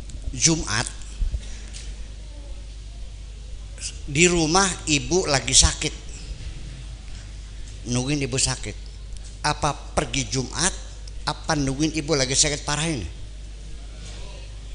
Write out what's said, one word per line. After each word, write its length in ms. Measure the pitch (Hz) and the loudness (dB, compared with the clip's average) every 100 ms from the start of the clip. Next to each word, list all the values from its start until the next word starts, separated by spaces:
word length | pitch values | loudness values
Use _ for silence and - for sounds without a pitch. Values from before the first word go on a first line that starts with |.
| - - - 123 | -6 -6 -6 2
Jumat 480 | 165 156 - 107 - - - - - - - - - - - - - - - 294 277 - - - - - - - - - - - - - - - - | 4 4 2 0 0 -4 -8 0 0 0 -4 -8 -10 -10 -8 -8 -8 -10 -10 -10 -10 -10 -10 -10 -10 -10 -10 -10 -12 -12 -10 -10 -10 -8 -8 -8 0
di 160 | 143 175 | 8 8
rumah 400 | 175 156 185 190 - 160 | 8 6 6 4 2 2
ibu 400 | 143 123 180 175 | 2 4 4 4
lagi 240 | 135 120 | 2 6
sakit, 400 | 131 160 - 156 - - - - - - - - - - - - - - - - - - - 117 | 8 8 6 -2 -4 -8 -8 -8 -8 -8 -8 -8 -10 -10 -10 -10 -10 -10 -10 -10 -8 -8 -8 -2
nungguin 320 | 123 127 147 131 | 0 2 0 2
ibu 100 | 131 | 2
sakit. 400 | 131 127 110 - - - - - - - 151 | 2 0 -4 -8 -10 -10 -10 -10 -10 0 0
Apa 240 | 147 151 139 - - | 4 2 0 -2 -2
pergi 320 | 135 139 110 | 0 0 0
Jumat? 460 | 131 123 - 185 - - - - - - | 0 0 2 2 2 -6 -10 -10 -4 -4
Apa 320 | - - 151 | -2 2 2
nungguin 340 | 135 135 156 | 2 2 2
ibu 220 | 156 147 143 | 2 2 4
lagi 180 | 127 | 4
sakit 320 | 135 151 143 151 | 4 4 2 0
parah 220 | 147 165 | 0 0
ini? 200 | 135 - - - - - - - - - - - - - - - - - | 0 -2 -6 -10 -10 -10 -10 -10 -10 -10 -10 -10 -8 -8 -8 -10 -10 -8